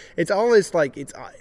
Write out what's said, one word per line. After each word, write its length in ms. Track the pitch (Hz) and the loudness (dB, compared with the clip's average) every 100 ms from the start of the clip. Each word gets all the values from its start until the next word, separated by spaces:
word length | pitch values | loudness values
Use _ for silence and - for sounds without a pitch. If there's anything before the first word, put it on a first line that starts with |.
| - - | -14 -6
It's 140 | 165 | -2
always 420 | 202 240 226 170 | 0 4 4 4
like, 240 | 175 143 - | 0 0 -4
it's, 160 | 135 | -14
uh, 160 | - 117 - | -14 -18 -16